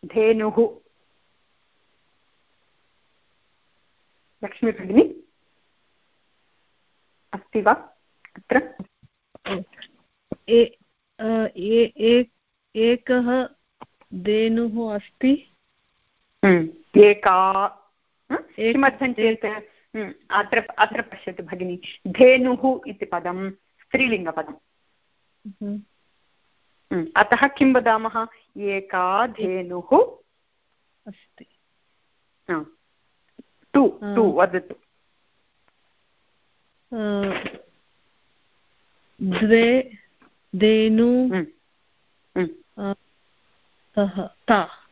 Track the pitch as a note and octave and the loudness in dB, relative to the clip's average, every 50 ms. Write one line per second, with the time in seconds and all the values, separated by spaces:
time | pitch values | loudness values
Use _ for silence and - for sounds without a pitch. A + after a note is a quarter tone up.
0 | - - - A3+ G#3+ A3 A3+ A3 G#3+ G#3+ G#3 - A#3 A3 - - _ _ _ _ | -18 -6 -2 0 2 2 2 2 0 -2 2 2 2 2 0 -10 _ _ _ _
1 | _ _ _ _ _ _ _ _ _ _ _ _ _ _ _ _ _ _ _ _ | _ _ _ _ _ _ _ _ _ _ _ _ _ _ _ _ _ _ _ _
2 | _ _ _ _ _ _ _ _ _ _ _ _ _ _ _ _ _ _ _ _ | _ _ _ _ _ _ _ _ _ _ _ _ _ _ _ _ _ _ _ _
3 | _ _ _ _ _ _ _ _ _ _ _ _ _ _ _ _ _ _ _ _ | _ _ _ _ _ _ _ _ _ _ _ _ _ _ _ _ _ _ _ _
4 | _ _ _ _ _ _ _ _ - G3 - - - A3+ G#3+ - F#3 F#3 G3 B3 | _ _ _ _ _ _ _ _ -14 -14 -8 -4 -4 -4 -4 -4 -8 2 4 4
5 | A4+ - - - - _ _ _ _ _ _ _ _ _ _ _ _ _ _ _ | 4 4 0 -14 -20 _ _ _ _ _ _ _ _ _ _ _ _ _ _ _
6 | _ _ _ _ _ _ _ _ _ _ _ _ _ _ _ _ _ _ _ _ | _ _ _ _ _ _ _ _ _ _ _ _ _ _ _ _ _ _ _ _
7 | _ _ _ _ _ _ - G3 - _ - A3 G#3 G#3 B3+ - - - _ _ | _ _ _ _ _ _ -16 -16 -16 _ -6 0 2 2 2 2 -2 -20 _ _
8 | _ _ _ _ _ - _ - _ _ B3+ B3+ B3+ - - _ - _ _ _ | _ _ _ _ _ -20 _ -20 _ _ 0 0 0 -2 -16 _ -18 _ _ _
9 | _ _ _ _ _ _ _ - _ - G3 F3+ F#3+ _ _ - - - _ _ | _ _ _ _ _ _ _ -18 _ -10 -8 -8 -10 _ _ -20 -20 -20 _ _
10 | _ _ _ _ _ _ - _ _ - A3 A#3 A#3 - - _ _ _ _ _ | _ _ _ _ _ _ -18 _ _ 2 4 4 4 4 0 _ _ _ _ _
11 | _ _ _ _ A3 A3 A3+ A3+ A3 G#3+ - - F3 G#3 A3+ A#3 A#3 A3+ _ - | _ _ _ _ -6 -4 -2 -2 -2 -4 -6 -8 -4 0 2 2 2 2 _ -2
12 | G#3+ A3+ A#3+ B3 B3 - _ _ _ _ _ _ _ _ _ A3 A3 A#3 A#3+ A#3+ | 2 4 4 4 2 0 _ _ _ _ _ _ _ _ _ -2 0 0 0 0
13 | _ - B3+ B3 B3 A#3+ B3 B3+ B3+ A#3+ _ _ _ _ _ _ - _ _ _ | _ -2 -2 0 0 0 -2 -2 -2 -4 _ _ _ _ _ _ -20 _ _ _
14 | _ _ - F#3 F3+ G#3 G#3 G#3+ A3 A3+ A3+ A3+ A#3 A#3 G#3 A3+ A#3 A3 G#3 G#3 | _ _ -14 -8 -4 -2 0 0 0 0 0 0 -2 -2 -4 -6 -6 -6 -6 -8
15 | - - _ _ - C4 C#4 D#4+ - _ _ _ _ _ _ _ _ _ _ _ | -10 -12 _ _ 0 0 0 0 -2 _ _ _ _ _ _ _ _ _ _ _
16 | _ _ _ _ _ _ _ _ - G3 F#3 F3 D#3+ D#3+ - - - _ _ G3+ | _ _ _ _ _ _ _ _ 4 4 4 4 2 -2 -8 -14 -20 _ _ 8
17 | G#3 G#3 G3+ G3+ - G3+ F#3 F#3 F#3+ F#3+ F#3+ F#3+ G3 - - - _ _ _ _ | 8 8 8 4 2 2 2 4 2 2 0 0 -2 -4 -6 -10 _ _ _ _
18 | _ _ _ _ _ _ - A#4 - - _ - G#3+ A3+ A#3 C4 C#4 C4+ C4 - | _ _ _ _ _ _ -8 -8 -8 -10 _ -4 -2 -2 0 2 2 2 0 0
19 | C4+ B3+ B3 G#3+ A3 A3+ A3 A3 - G#3 G#3+ G#3+ G#3 - _ _ _ _ _ A3 | -6 -6 -4 0 0 0 0 0 -6 -8 -8 -8 -14 -18 _ _ _ _ _ -10
20 | G#3 F#3 F#3 _ _ _ - G3+ G3+ G3+ - A#3 - - - - G#3+ A3 A3 A#3 | -10 -10 -12 _ _ _ -4 -4 -2 0 -2 -2 -2 -4 -2 -2 -2 -2 -2 -8
21 | A3 - - - - - F3+ - F3+ E3 - F3+ F#3 F3+ F3 F3+ - - - - | -10 -10 -14 -16 -14 -14 -14 -12 -12 -12 -10 -8 -8 -8 -8 -10 -12 -18 -20 -14
22 | _ F#3+ F3+ - C4 B3+ C4 B3+ B3+ B3+ B3 B3 - C4 C4 - - - G#3 - | _ -10 4 6 8 8 8 6 2 0 -2 0 0 -2 -2 -2 -6 -14 -12 -12
23 | G#3 - - F3 E3+ F3+ F3+ F#3 F#3+ G3 F#3+ _ _ _ _ _ _ _ - A#3 | -10 -8 -8 -8 -6 -6 -8 -6 -8 -10 -10 _ _ _ _ _ _ _ -2 -2
24 | C4 B3 A3+ F#3+ F#3 E3 D#3+ E3 D#3 - C#3+ - _ _ _ _ _ _ _ _ | 0 0 -2 -4 -4 -6 -8 -8 -10 -10 -14 -20 _ _ _ _ _ _ _ _
25 | _ _ _ _ _ _ _ _ _ G#3+ G3 _ G#3+ G3+ G#3 G#3 G#3 _ _ _ | _ _ _ _ _ _ _ _ _ -20 -16 _ -10 -10 -10 -10 -12 _ _ _
26 | _ _ _ _ _ _ _ _ _ _ _ _ _ _ _ _ _ _ - F3+ | _ _ _ _ _ _ _ _ _ _ _ _ _ _ _ _ _ _ -6 -6
27 | D#3+ D#3+ - - G#3+ G#3 A#3+ - C#4 C#4 C#4 - C#4+ C4 C4 B3+ A3+ A#3 A3 A3 | -6 -2 0 0 2 2 2 0 0 -2 0 0 2 2 2 2 2 0 -2 0
28 | A3 A3+ A3 A#3 A3+ A3+ _ _ _ _ _ G3 G3+ G3+ G3 G3 G3 G3 - F#3 | -2 -6 -6 -6 -8 -8 _ _ _ _ _ -10 -8 -6 -6 -6 -8 -6 -6 -4
29 | F3+ F#3 F#3+ G3+ A#3 B3 A3 - G#3+ F#3 F#3 F#3 F3+ F3 F3+ F3+ F3 - C4 E4+ | -2 -2 -2 -2 -2 -4 -6 -8 -6 -6 -6 -6 -8 -8 -10 -12 -4 2 2 2
30 | B4 A#4+ - - _ _ _ _ _ _ _ _ _ _ _ _ _ _ _ _ | 2 2 -2 -18 _ _ _ _ _ _ _ _ _ _ _ _ _ _ _ _
31 | _ A3 G3 _ _ _ _ _ A#3+ _ _ _ _ _ _ _ _ _ _ _ | _ -20 -20 _ _ _ _ _ -20 _ _ _ _ _ _ _ _ _ _ _
32 | _ _ _ _ _ _ _ _ _ - F3+ D#3+ D3+ - _ _ _ _ _ _ | _ _ _ _ _ _ _ _ _ -8 -8 -8 -8 -12 _ _ _ _ _ _
33 | _ _ _ _ _ _ _ _ - _ _ _ _ _ _ C#4+ C4+ - - - | _ _ _ _ _ _ _ _ -20 _ _ _ _ _ _ 2 2 2 0 -4
34 | G#3+ G3+ G3+ A#3 A3 G3 - - - - F3 F#3 - - - _ _ _ _ _ | -10 -4 0 0 2 2 2 2 0 0 0 -6 -8 -10 -20 _ _ _ _ _
35 | _ _ _ _ _ _ _ _ _ _ _ _ _ _ _ _ _ _ _ _ | _ _ _ _ _ _ _ _ _ _ _ _ _ _ _ _ _ _ _ _
36 | _ _ _ _ _ _ _ _ _ _ _ _ _ _ _ _ _ _ B3 A3+ | _ _ _ _ _ _ _ _ _ _ _ _ _ _ _ _ _ _ -10 -8
37 | G#3+ G#3 G3+ G3+ G3+ G3 F#3 - - - - - - _ _ _ _ _ _ _ | -6 -4 -4 -2 -4 -4 -6 -6 -10 -12 -14 -16 -20 _ _ _ _ _ _ _
38 | _ _ _ _ _ _ _ _ _ _ _ _ _ _ _ _ _ _ _ _ | _ _ _ _ _ _ _ _ _ _ _ _ _ _ _ _ _ _ _ _
39 | _ _ _ _ - F#3+ F3+ - A3 G#3 A3+ A3+ A3+ A#3 B3 C4 C4 B3+ A3 - | _ _ _ _ -6 -4 -2 0 2 4 4 4 4 4 2 0 0 -4 -14 -20
40 | _ _ _ _ _ _ _ _ _ _ - F#3 G3+ G#3+ A3 A3 A3 A3 A3 A3 | _ _ _ _ _ _ _ _ _ _ -4 2 2 4 4 4 2 2 2 2
41 | A#3 A#3+ B3 B3 B3+ B3+ - F#3 D#3+ D4+ _ _ _ _ _ _ _ _ _ _ | 2 2 2 2 0 0 -2 -2 -4 -6 _ _ _ _ _ _ _ _ _ _
42 | _ _ _ _ _ _ _ F#3+ F3+ D#3+ - - _ _ _ - G3+ G3 G3 _ | _ _ _ _ _ _ _ -4 -4 -4 -6 -14 _ _ _ -10 -8 -8 -8 _
43 | _ _ _ _ _ _ _ _ _ _ _ _ _ _ _ _ _ _ _ - | _ _ _ _ _ _ _ _ _ _ _ _ _ _ _ _ _ _ _ -2
44 | G3+ G3 F3+ G3 F3+ C#3+ _ _ _ - A3+ G3+ E3+ E3 - - _ _ | -2 -2 -2 -8 -10 -10 _ _ _ 0 0 0 0 -4 -10 -20 _ _